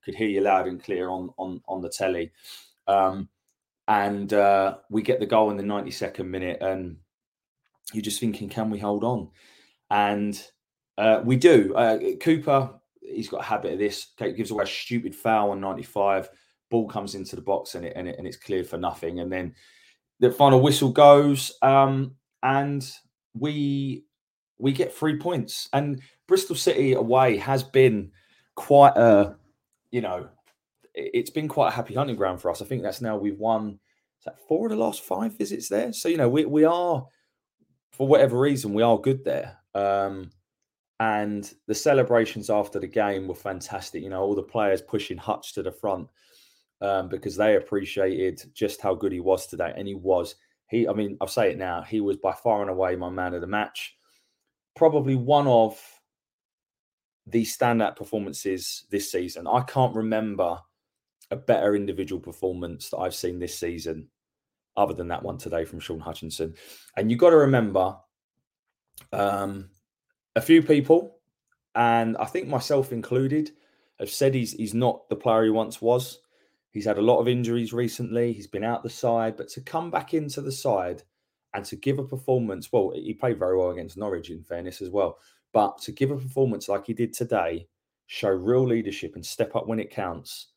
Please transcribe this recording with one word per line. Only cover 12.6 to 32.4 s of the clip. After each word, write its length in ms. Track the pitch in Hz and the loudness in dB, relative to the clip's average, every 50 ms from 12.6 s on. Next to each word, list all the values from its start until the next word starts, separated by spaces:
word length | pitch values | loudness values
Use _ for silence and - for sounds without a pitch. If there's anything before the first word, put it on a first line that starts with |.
| 131 - - - _ _ _ _ | 2 0 -8 -18 _ _ _ _
he's 280 | - - - 104 107 98 | -18 -12 -10 -10 -8 -8
got 120 | - - | -8 -8
a 40 | - | -4
habit 280 | - 107 104 - 90 80 | -4 -4 -4 -2 -4 -4
of 60 | 92 | -2
this. 320 | 104 104 101 - - _ _ _ | -2 -2 -4 -6 -14 _ _ _
Gives 320 | 113 101 - 107 110 98 | -6 -6 -4 -4 -6 -4
away 140 | 110 104 98 | -2 -2 -2
a 20 | 95 | -4
stupid 480 | - - - - 120 120 - 92 - | -4 -10 -8 -4 -6 -4 -4 -6 -12
foul 360 | - - 117 110 107 104 101 | -4 0 2 2 2 2 0
on 80 | 98 98 | -2 -4
ninety-five. 680 | 98 98 95 - 120 - - 104 98 101 98 95 92 - _ _ _ _ _ _ _ _ | -6 -6 -8 -8 -10 -8 -2 0 2 2 2 0 -2 -6 _ _ _ _ _ _ _ _
Ball 180 | - 117 110 101 | -2 -2 -2 -2
comes 280 | - 107 101 98 101 | -6 -8 -8 -8 -10
into 200 | 98 95 - - | -12 -12 -12 -12
the 60 | 92 | -12
box 320 | 82 - 98 - - - - | -4 -4 -4 -4 -4 -8 -12
and 120 | 90 87 | -10 -10
it, 80 | 85 - | -10 -10
and 120 | 85 90 90 | -10 -10 -10
it, 80 | - - | -10 -10
and 80 | 87 92 | -12 -12
it's 100 | - - | -14 -14
cleared 300 | - - 101 92 87 - | -8 -6 -4 -4 -4 -6
for 100 | - 85 | -8 -6
nothing. 420 | 90 87 85 - - 82 85 90 | -6 -6 -6 -6 -8 -8 -6 -6
And 120 | 87 90 | -8 -6
then 240 | 92 92 90 85 - _ _ _ _ _ _ _ _ _ _ _ _ _ | -6 -6 -6 -8 -12 _ _ _ _ _ _ _ _ _ _ _ _ _
the 120 | 123 123 | 4 4
final 300 | 127 - 143 139 135 127 | 6 6 8 8 10 8
whistle 300 | 131 147 - - 143 131 | 8 6 4 4 2 2
goes, 600 | - - 147 143 143 143 147 143 143 131 131 - - _ | 6 10 12 12 12 12 10 6 2 2 -2 -8 -4 _
um, 540 | - 135 135 139 135 135 135 135 135 135 131 _ _ _ _ _ | 2 6 6 6 6 4 2 0 -2 -4 -8 _ _ _ _ _
and 480 | - 131 135 139 143 143 143 139 131 135 - - _ _ _ _ _ _ _ | -2 0 2 2 0 -2 -4 -6 -6 -10 -16 -18 _ _ _ _ _ _ _
we, 680 | 110 120 151 151 151 143 143 139 139 139 135 131 - - _ _ _ _ _ _ _ _ _ _ _ | -6 -4 -4 -2 -2 -2 0 0 -2 -2 -4 -6 -8 -12 _ _ _ _ _ _ _ _ _ _ _
we 120 | 113 135 | -2 -2
get 220 | 139 131 180 - - | 0 0 -2 -4 -2
three 240 | - - 156 147 - | -2 -2 -2 -2 -2
points. 500 | - 175 180 143 107 - - - - - - | -2 -4 -4 -4 -4 -6 -8 -12 -10 -2 -2
And 280 | 139 147 147 143 131 - - _ _ _ - | -2 -2 -2 -6 -8 -10 -18 _ _ _ 2
Bristol 280 | 180 190 - - 170 | 2 2 2 -2 -6
City 380 | 135 - - - - 143 135 127 | 0 0 2 2 4 4 4 4
away 440 | - 117 113 123 131 131 123 113 - | 2 2 4 4 6 6 6 4 0
has 260 | - 131 135 131 131 | 0 0 0 0 -2
been 480 | - - 135 131 127 110 104 95 92 _ _ _ _ _ _ _ _ _ | 2 4 6 6 6 6 2 -4 -8 _ _ _ _ _ _ _ _ _
quite 400 | - - - 143 143 139 143 139 | -16 2 6 10 10 10 10 10
a, 400 | - 117 117 107 101 101 98 - _ _ _ _ _ _ _ _ _ _ _ | 10 8 10 10 8 8 4 0 _ _ _ _ _ _ _ _ _ _ _
you 100 | - 123 | -4 -4
know, 280 | 113 95 90 90 76 - _ _ _ _ _ _ _ _ _ _ _ _ _ | -4 -2 -6 -6 -8 -12 _ _ _ _ _ _ _ _ _ _ _ _ _
it, 180 | - - - - | -10 -10 -4 -2
it's 160 | - - - | -4 -4 -2
been 180 | - 165 151 151 | -6 -6 -6 -4
quite 220 | - - 127 82 | 0 0 0 0
a 60 | - | 0
happy 180 | 120 - - - | -4 -8 -6 -4
hunting 220 | 123 143 143 117 | -4 -2 -4 -2
ground 260 | 101 98 92 92 90 | -2 -2 -2 -2 -2